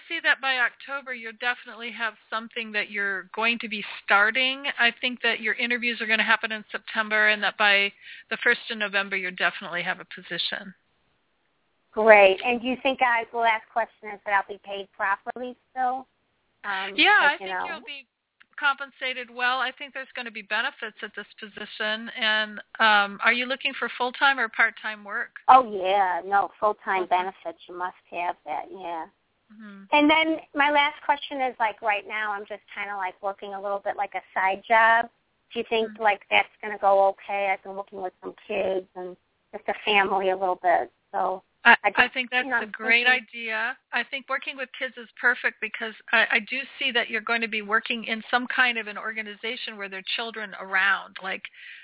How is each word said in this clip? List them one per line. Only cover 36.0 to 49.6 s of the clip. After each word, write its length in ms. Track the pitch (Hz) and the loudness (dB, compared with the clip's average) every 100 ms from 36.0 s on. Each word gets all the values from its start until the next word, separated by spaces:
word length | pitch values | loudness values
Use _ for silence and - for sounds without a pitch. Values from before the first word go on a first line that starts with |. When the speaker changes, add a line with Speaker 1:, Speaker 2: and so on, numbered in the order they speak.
Speaker 2:
like, 200 | 220 202 - | 2 2 0
that's 180 | 208 202 _ | 0 0 _
gonna 160 | 214 202 | -10 0
go 300 | 196 196 196 | 4 6 4
okay? 420 | 196 - 202 202 | 2 -6 -4 -2
I've 120 | 190 | -2
been 140 | 196 190 | -6 -12
working 240 | 202 196 | -12 -10
with 140 | 185 - | -12 -10
some 120 | 190 185 - | -16 -16 -8
kids 380 | 202 190 190 185 185 | -4 -2 -4 -6 -14
and 180 | 180 180 _ _ _ | -14 -16 _ _ _
just 160 | 202 - | -12 -8
a 60 | 185 | -6
family 460 | - 208 196 196 190 | 0 2 2 2 0
a 60 | 185 | 0
little 220 | 190 180 | -2 0
bit, 280 | 180 165 - _ _ | 2 2 0 _ _
so 300 | 196 185 190 _ _ | -4 -2 -4 _ _
Speaker 1:
I, 120 | 233 - | 6 6
Speaker 2:
I 60 | 202 | 4
just, 100 | 202 | 2
Speaker 1:
I 80 | 247 | 0
think 220 | 262 247 | 0 -4
that's 140 | 247 | -4
Speaker 2:
you 60 | 262 | -2
know, 120 | 240 | -2
Speaker 1:
a 40 | 220 | -4
great 400 | 196 220 233 247 | -6 2 2 4
Speaker 2:
thinking 220 | 254 220 | 2 -2
Speaker 1:
idea. 480 | 233 226 220 233 262 _ | -12 -6 -4 -4 -8 _
I 100 | 254 | -6
think 260 | 233 269 247 | -4 -10 -6
working 280 | 262 302 277 | -6 -6 -10
with 120 | 254 - | -12 -8
kids 180 | 254 240 | -10 -10
is 120 | 226 - | -18 0
perfect 400 | 254 247 240 - | 0 2 -2 -4
because 340 | 214 - 226 214 - | -8 -6 -10 -12 0
I, 160 | 226 214 | 2 4
I 60 | 233 | 2
do 180 | 208 262 262 - | -2 -8 -8 -6
see 140 | 269 | -2
that 180 | 240 214 | 0 -2
you're 120 | 226 | -4
going 200 | 214 233 | -2 -2
to 60 | 226 | -2
be 160 | 214 | -6
working 400 | 202 220 - 233 | 0 0 0 -6
in 160 | 208 220 - | -4 -8 0
some 160 | 247 247 | -2 0
kind 300 | - 247 226 | 2 2 2
of 100 | 208 | -6
an 100 | 202 | -8
organization 800 | 220 220 214 208 226 247 | -8 -8 -10 -8 -8 -8